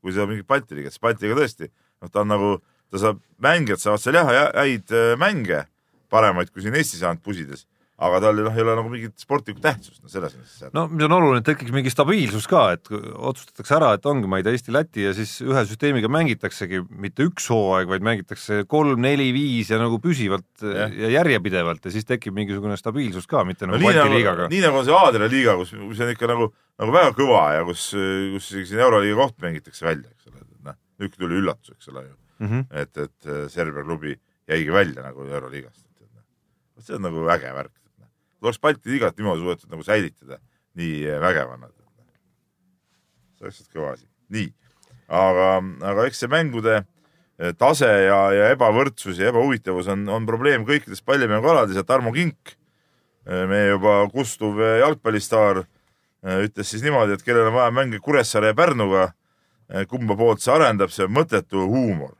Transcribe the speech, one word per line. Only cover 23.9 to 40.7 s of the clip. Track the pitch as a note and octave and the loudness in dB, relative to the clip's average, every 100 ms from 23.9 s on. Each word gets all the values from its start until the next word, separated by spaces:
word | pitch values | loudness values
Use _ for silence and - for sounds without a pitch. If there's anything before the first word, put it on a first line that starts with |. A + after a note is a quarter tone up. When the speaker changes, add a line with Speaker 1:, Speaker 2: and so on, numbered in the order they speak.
| E3+ | 6
Speaker 1:
nagu, | C#3 C3 | 4 4
Speaker 2:
liigaga. | G#2+ F2 F2 | 2 0 -2
Speaker 1:
nii | F3+ F3 | 2 2
nagu | C3+ | 2
on | |
see | B2+ E3+ | 4 6
Aadria | F3 A2+ G#2+ | 6 4 2
liiga, | C3 A#2+ F#2+ | 2 2 2
kus, | F2+ | -2
kus | G#2+ G2+ A2 | -10 -12 -6
on | A#2+ | -4
ikka | A#2 A#2 | -2 -2
nagu, | A#2+ A2+ _ _ _ | 0 -2 _ _ _
nagu | G#2+ D3+ | 2 4
väga | E3 B2 | 4 4
kõva | C3+ A2 D2+ D#2 | 4 4 4 2
ja | |
kus, | E2+ F2 - G2+ F#2+ F#2+ G2 G2 | -2 -6 -8 -4 -4 -4 -4 -8
kus | - | -10
isegi | G2 F2+ | -12 -8
siin | G#2 | 2
Euroliiga | B2+ A2 G2+ G#2 | 4 4 2 2
koht | C3+ A2+ | 0 -2
mängitakse | F2 D#2+ D2+ - E2 | -10 -10 -14 -8 -6
välja, | D#2 A#1+ | -6 -8
eks | _ _ | _ _
ole. | B1+ - _ C#2+ | -20 -20 _ -20
Noh, | C#2+ _ _ | -20 _ _
niisugune | G2+ _ | -12 _
tuli | F2+ F2 | -4 -2
üllatus, | F#2+ - _ | -2 -4 _
eks | _ - | _ -20
ole | C2 | -20
ju. | C2 C2+ _ _ | -20 -20 _ _
Speaker 2:
Mhm. | G#2+ A2+ C3 D2+ | -4 -4 -4 -8
Speaker 1:
Et, | C#2+ - D2 | -10 -8 -10
et, | _ | _
äh, | D2 D2 D2 | -12 -10 -10
Serbia | E2+ E2 D2 D2 | -6 -6 -6 -8
klubi | E2 D2+ C#2 _ _ _ | -8 -10 -12 _ _ _
jäigi | D#2+ D2+ F2+ | -4 0 0
välja | F#2+ B1+ | 0 -2
nagu | C2 C2 | -16 -16
Euroliigast. | C#2 C#2+ C2 C#2 B1+ _ _ _ G#1+ A1 _ _ _ _ _ _ | -12 -12 -12 -16 -18 _ _ _ _ _ _ _ _ _ _ _
Vot | |
see | A#2 E3 | -14 -8
on | F#2 | -8
nagu | E2 D#2+ | -4 0
äge | E2+ B1+ C2+ | 0 -2 -12
värk. | C#2 _ _ _ _ _ _ _ | -14 _ _ _ _ _ _ _
Oleks | G#2+ A#2 | -6 -2
Balti | D3+ C#3 - | -2 -2 -4
liigat | C3+ A2 E2+ | -2 -2 -2
niimoodi | G#2 E2+ | -4 -2
suudetud | F2+ E2+ _ | -4 -6 _
nagu | D#2+ | -16
säilitada | D2+ G#2+ E2+ - C2+ C2 _ _ _ | -2 -2 -2 -8 _ -20 _ _ _